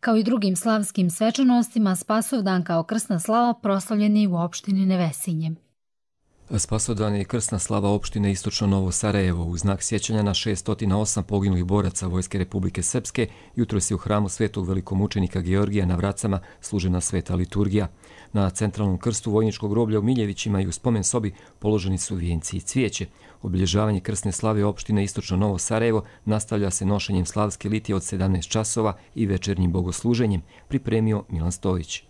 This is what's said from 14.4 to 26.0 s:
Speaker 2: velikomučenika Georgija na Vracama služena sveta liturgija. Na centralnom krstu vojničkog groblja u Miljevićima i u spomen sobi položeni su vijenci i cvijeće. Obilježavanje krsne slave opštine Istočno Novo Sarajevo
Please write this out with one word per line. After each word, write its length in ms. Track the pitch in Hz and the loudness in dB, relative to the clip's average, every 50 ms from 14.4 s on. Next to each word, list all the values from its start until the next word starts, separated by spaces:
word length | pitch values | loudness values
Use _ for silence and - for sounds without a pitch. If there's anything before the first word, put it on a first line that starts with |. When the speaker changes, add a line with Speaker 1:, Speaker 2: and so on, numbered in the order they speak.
| 110 101 - 104 92 87 | -2 -2 0 -2 -2 -2
Speaker 2:
velikomučenika 720 | 95 95 92 - 98 95 101 101 - 101 92 90 - 92 | -2 -2 -2 -2 0 0 0 0 0 -2 -2 0 -2 -4
Georgija 460 | 87 87 92 98 101 98 101 104 92 | -2 0 2 2 2 2 0 0 2
na 80 | 87 92 | 2 0
Vracama 460 | 85 80 101 98 - - 110 95 85 - - - - | 0 0 -2 -2 -2 -2 -2 -2 -2 -4 -8 -20 -18
služena 400 | - - - 101 87 95 90 90 | -12 -4 -4 -2 0 0 0 0
sveta 340 | - - - 92 82 - 92 | -2 -2 -2 -4 -2 -2 -2
liturgija. 540 | 90 90 87 - 98 101 98 95 104 101 - - - - - - - - - - | -2 -2 -2 0 0 0 2 2 0 -2 -2 -8 -14 -20 -20 -20 -20 -20 -4 0
Na 180 | 104 98 95 | 0 0 0
centralnom 480 | 92 - 110 104 90 101 107 101 92 87 | 0 0 -2 -2 0 0 0 0 0 0
krstu 320 | - 120 110 - - 113 | 0 -2 -2 -2 -2 0
vojničkog 400 | 101 110 110 110 98 - - 104 | 2 2 2 2 0 -2 -4 -2
groblja 280 | 104 113 117 107 107 107 | 0 2 2 2 2 2
u 40 | 104 | 2
Miljevićima 580 | 117 131 123 110 101 98 - - 110 101 98 | 2 2 2 0 -2 -2 -4 -2 0 0 0
i 60 | 98 | 0
u 60 | 92 85 | 0 -4
spomen 320 | - - 127 117 107 92 | -2 0 0 0 2 0
sobi 300 | - - 123 107 101 - - - - - - | 0 0 0 -2 -2 -6 -6 -20 -20 -18 -4
položeni 400 | - 104 107 107 87 95 95 92 | 0 2 2 2 2 0 -2 -2
su 160 | - - 101 | -2 -4 -4
vijenci 420 | 90 85 85 85 82 - - - | -4 -2 -2 -2 -2 -4 -4 -8
i 40 | - | -6
cvijeće. 460 | - - - 131 127 101 - - 95 - - - - - - - - | -8 -4 0 0 0 0 -2 -4 -8 -8 -12 -20 -20 -20 -20 -10 -6
Obilježavanje 580 | 95 90 92 95 87 82 101 107 107 104 95 | -2 0 2 2 2 4 2 2 2 0 0
krsne 320 | - - 104 - - 104 98 | -2 -4 -6 -4 -4 -4 -4
slave 320 | - - 110 107 107 101 | -2 0 0 2 2 2
opštine 400 | 104 101 - - - 107 104 98 | 0 0 -4 -4 0 0 0 0
Istočno 320 | 98 - - - - 92 | 0 -4 -6 -4 -2 0
Novo 220 | 92 104 104 98 90 | 2 2 2 0 -2
Sarajevo 440 | - - 113 110 113 117 110 107 | -2 -2 0 2 2 2 2 0